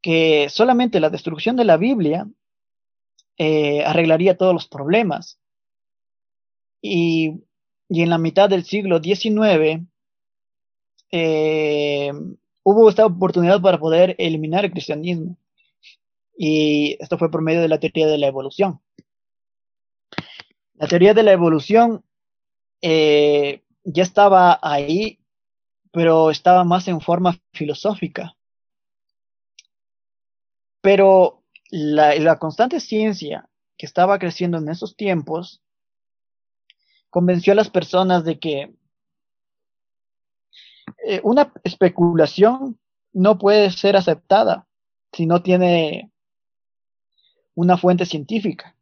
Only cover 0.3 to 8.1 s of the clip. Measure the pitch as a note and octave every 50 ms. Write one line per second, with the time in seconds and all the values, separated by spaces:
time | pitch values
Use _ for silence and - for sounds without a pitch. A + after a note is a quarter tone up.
0.3 | D#3 D3+ C#3+ C#3+ - - A3 B3+ B3 A#3+ B3 A#3 - F3+ D#3 D#3 - D3 - E3+
1.3 | D#3+ D3+ - A3 B3+ B3+ A#3 G3+ E3 D#3+ F#3+ B3 C#4 A3 E3+ D3 D#3 F3 - G#3+
2.3 | - _ _ _ _ _ _ _ _ _ _ _ _ _ _ _ _ _ _ _
3.3 | _ - D#3+ D#3 D#3 D3+ D3+ D3 C#3+ D3 D3 C#3 D#3 D#3+ E3+ E3 D#3+ D#3+ F3+ G3
4.3 | F3+ F3+ F#3+ F#3 F3 D#3+ - _ - C#3 C#3 D3 F#3 A3+ A#3 F3+ C#3+ F3 E3+ -
5.3 | - _ _ _ _ _ _ _ _ _ _ _ _ _ _ _ _ _ _ _
6.3 | _ _ _ _ _ _ _ _ _ _ - G3+ G3 E3+ E3+ E3+ E3 D#3+ D#3+ D#3
7.3 | D#3 - _ _ _ _ _ _ _ _ _ _ F#3+ E3 E3+ E3+